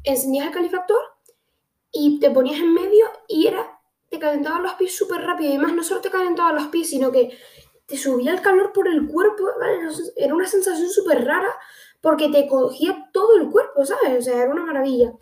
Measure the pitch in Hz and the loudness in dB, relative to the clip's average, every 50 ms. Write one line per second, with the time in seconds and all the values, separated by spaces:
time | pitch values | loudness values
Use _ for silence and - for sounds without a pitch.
0 | - - 269 247 262 269 262 277 285 330 349 359 349 349 370 370 359 359 415 494 | -4 -2 -2 -2 -2 -2 -2 -2 -4 -4 -4 -4 -4 -2 -4 -4 0 0 0 0
1 | 605 - - _ _ _ _ _ _ _ _ _ _ _ _ _ _ _ - 311 | 0 -4 -14 _ _ _ _ _ _ _ _ _ _ _ _ _ _ _ -6 0
2 | 294 294 294 294 285 - 233 262 254 277 302 302 349 330 330 359 359 392 415 427 | 0 2 2 2 2 2 2 2 2 0 0 -2 0 2 2 2 2 4 6 6
3 | 453 - - - - - - 311 330 - 370 370 - - - _ _ _ _ _ | 4 4 0 -10 -10 -4 -2 0 2 2 0 -2 -6 -10 -12 _ _ _ _ _
4 | _ - - 311 311 302 294 285 285 302 320 349 359 370 370 - 370 370 - - | _ -14 -10 -6 -4 -2 -2 -2 -4 -4 -4 -4 -4 -4 -4 -2 -4 -2 -2 -4
5 | 403 - 370 320 - - - - 311 285 277 277 302 339 339 339 330 - 381 - | -4 -4 -4 -6 -4 -4 -4 -2 -2 -2 0 0 0 0 -2 -2 -4 -4 -6 -4
6 | - 381 381 381 370 359 339 349 339 330 311 302 294 294 - 339 320 - 285 262 | -4 -4 -2 -2 -2 -2 0 0 0 0 0 -2 -4 -4 -4 -4 -4 -2 -2 -2
7 | 269 254 254 262 240 233 - - - - - - - _ _ _ _ - 285 269 | 0 2 2 2 2 0 -2 -16 -20 -20 -20 -20 -20 _ _ _ _ -12 -10 -6
8 | - 277 254 247 247 294 359 359 - 403 381 370 403 392 - 392 381 370 330 294 | -4 -2 -2 0 0 -2 -2 0 2 4 4 4 4 2 0 0 0 2 2 0
9 | 294 - 302 339 392 427 415 403 381 403 508 480 480 - 415 349 330 320 302 - | 0 0 0 2 2 2 2 0 -2 -4 -2 -2 -2 -2 -2 -2 -4 -6 -8 -8
10 | 339 - - - 277 269 294 339 370 370 - 392 370 392 339 311 349 359 403 415 | -10 -10 -6 -2 -2 0 0 0 0 0 0 0 0 0 -2 -2 -2 -2 0 0
11 | 381 339 294 247 240 269 302 359 392 466 480 - - - - - - - _ _ | 2 2 2 2 2 0 -2 -2 -2 -4 -6 -8 -12 -20 -20 -20 -20 -20 _ _
12 | - 320 311 302 311 294 294 285 269 262 269 262 254 254 - - 302 359 381 - | 0 0 2 2 2 2 4 2 2 2 2 0 0 0 -2 -2 -2 -2 -2 -4
13 | - - - 381 403 453 453 359 302 - - 440 - - - 285 277 285 403 571 | -6 -4 -2 2 4 6 6 6 4 4 2 2 2 2 0 -2 -2 0 0 0
14 | 480 285 254 247 240 254 247 240 240 262 294 349 339 330 294 269 269 277 254 240 | 0 0 0 0 0 0 0 0 0 0 -2 -2 -4 -4 -4 -2 -2 0 2 2
15 | 240 226 - - | 2 2 0 -8